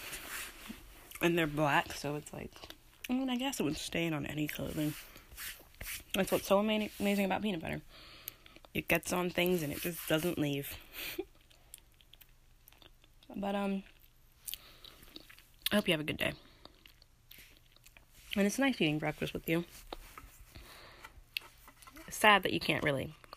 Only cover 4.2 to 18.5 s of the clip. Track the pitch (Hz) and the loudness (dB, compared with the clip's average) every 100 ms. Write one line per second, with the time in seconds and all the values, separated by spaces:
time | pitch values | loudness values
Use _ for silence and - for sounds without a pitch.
4.2 | - 147 151 - - 156 151 151 - - | -2 -2 -2 -2 -4 -2 -2 -2 -10 -18
5.2 | - - - - - - - - - 202 | -18 -12 -12 -12 -16 -12 -10 -10 -2 0
6.2 | 190 185 - 196 214 214 208 - 202 202 | 2 2 4 4 4 2 0 0 2 4
7.2 | 196 190 208 170 - 151 - - - - | 2 2 0 -2 -4 -6 -8 -18 -20 -18
8.2 | - - - - - 156 - 170 - 180 | -18 -18 -20 -20 -10 -4 2 2 2 0
9.2 | 180 180 180 180 143 147 175 165 - 160 | 0 2 4 4 0 -2 -4 -4 2 2
10.2 | 170 - 147 139 143 - - - - - | 2 2 0 0 -4 -10 -14 -10 -8 -8
11.2 | 392 - - - - - - - - - | -10 -14 -20 -20 -20 -20 -20 -20 -20 -20
12.2 | - - - - - - - - - - | -20 -20 -20 -20 -20 -20 -20 -20 -20 -20
13.2 | - 226 196 202 202 196 - - - - | -14 -6 -4 -2 -2 -2 -6 -18 -20 -20
14.2 | - - - - - - - - - - | -20 -14 -10 -10 -10 -20 -20 -20 -20 -20
15.2 | - - - - - 208 202 156 151 - | -20 -20 -20 -8 0 2 4 2 0 -2
16.2 | - 143 - - - - - - - - | -2 -4 -14 -20 -20 -20 -20 -20 -20 -20
17.2 | - - - - - - - - - - | -20 -20 -20 -20 -20 -20 -20 -20 -20 -20
18.2 | - 202 202 | -2 2 4